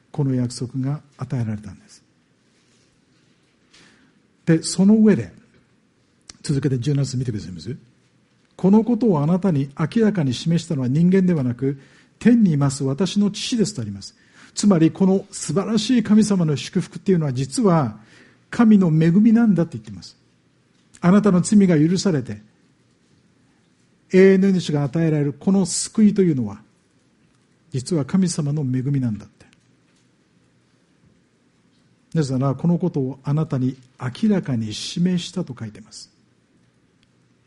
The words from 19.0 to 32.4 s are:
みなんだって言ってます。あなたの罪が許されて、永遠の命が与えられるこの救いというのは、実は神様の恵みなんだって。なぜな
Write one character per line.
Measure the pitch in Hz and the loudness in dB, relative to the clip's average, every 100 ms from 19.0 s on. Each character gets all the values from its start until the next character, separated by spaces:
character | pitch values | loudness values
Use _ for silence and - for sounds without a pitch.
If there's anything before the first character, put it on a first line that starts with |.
| 165 | 4
み | 180 226 | 4 4
な | 226 233 | 4 4
ん | 170 | 2
だ | |
っ | 165 | -2
て | 113 | -6
言 | |
っ | |
て | - | -14
ま | 90 | -18
す。 | - - _ _ _ _ _ _ _ - 175 | -20 -20 _ _ _ _ _ _ _ -2 2
あ | |
な | 202 | 4
た | 208 | 4
の | 180 | 2
罪 | 165 214 190 | 2 4 4
が | 156 | 4
許 | 156 185 | 2 0
さ | 202 | -2
れ | 151 | -2
て、 | 110 104 - _ _ _ _ _ _ _ _ _ _ _ _ _ _ _ _ | -4 -12 -18 _ _ _ _ _ _ _ _ _ _ _ _ _ _ _ _
永 | 185 190 190 | 4 6 6
遠 | |
の | 196 | 2
命 | 185 165 | 0 -2
が | 147 143 | -2 -2
与 | 170 | -2
え | 165 | 0
ら | 151 | 0
れ | 143 | -2
る | |
こ | - - | -4 -2
の | 196 175 | 0 0
救 | - - - 208 | -4 -6 2 2
い | |
と | 202 | 4
い | 180 | 2
う | 135 | 0
の | 104 | -4
は、 | 101 _ _ _ _ _ _ _ _ _ _ _ | -10 _ _ _ _ _ _ _ _ _ _ _
実 | 131 123 165 | -10 -4 -4
は | 135 | -2
神 | 190 180 | 0 0
様 | - 143 | -2 -4
の | 151 | -4
恵 | 131 127 | -4 -4
み | 131 139 | -2 -2
な | 123 | -2
ん | 101 | -6
だ | - | -10
っ | |
て。 | _ _ _ _ _ _ _ _ _ _ _ _ _ _ _ _ _ _ _ _ _ _ _ _ _ _ _ _ | _ _ _ _ _ _ _ _ _ _ _ _ _ _ _ _ _ _ _ _ _ _ _ _ _ _ _ _
な | 160 | -4
ぜ | 135 | -2
な | 131 | -2